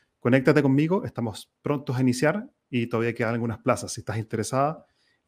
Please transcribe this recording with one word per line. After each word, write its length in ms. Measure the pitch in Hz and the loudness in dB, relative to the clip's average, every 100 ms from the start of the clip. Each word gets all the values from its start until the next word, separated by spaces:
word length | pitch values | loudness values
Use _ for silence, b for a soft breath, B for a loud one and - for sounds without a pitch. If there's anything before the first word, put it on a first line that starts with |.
| b b | b b
conéctate 440 | 120 135 147 147 | 2 4 6 4
conmigo, 420 | 139 135 160 196 | 4 2 2 -2
estamos 480 | 120 - 117 98 - _ | -4 -6 -8 -8 -16 _
prontos 360 | - 143 - 127 | -4 -4 -4 0
a 40 | |
iniciar 480 | 131 123 151 208 254 _ - | 2 2 2 0 -6 _ -6
y 160 | 123 117 | -4 -2
todavía 280 | 113 117 | -2 -2
quedan 200 | 113 113 | -2 -2
algunas 240 | 117 117 107 | -2 -4 -2
plazas. 340 | 131 113 - | 0 0 -2
Si 80 | - | -10
estás 160 | - 110 | -6 -6
interesada, 680 | 107 113 104 131 143 160 b b b b | -4 -4 -2 0 0 -2 b b b b